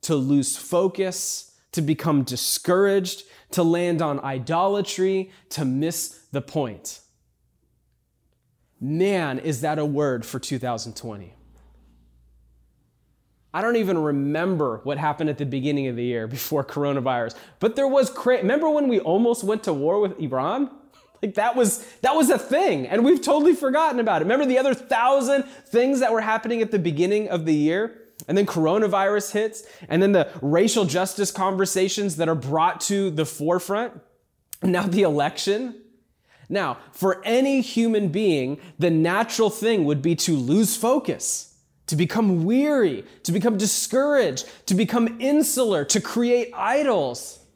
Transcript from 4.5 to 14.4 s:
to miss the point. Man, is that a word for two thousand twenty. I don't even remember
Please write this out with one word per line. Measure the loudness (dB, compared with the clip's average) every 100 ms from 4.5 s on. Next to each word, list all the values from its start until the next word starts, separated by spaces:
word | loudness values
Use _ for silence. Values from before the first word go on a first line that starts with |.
| 0 0 0 -4 -2 0 0 -4 -14 _
to | -4
miss | -2 0 -2 -4 -10 -12 _
the | -8
point. | -6 -4 -4 -8 -14 -16 _ _ _ _ _ _ _ _ _ _ _ _ _ _ _ _ _ _
Man, | -6 0 0 0 -2 -4
is | -4 -4
that | -2 -2
a |
word | -2 0 0 -2
for | -6 -10
two | -6 -6
thousand | -4 -6 -8
twenty. | -12 -12 -14 -16 -20 -20 _ _ _ _ _ _ _ _ _ _ _ _ _ _ _ _ _ _ _ _
I | -4
don't | 0
even | 0 2 0
remember | 0 0 0 -2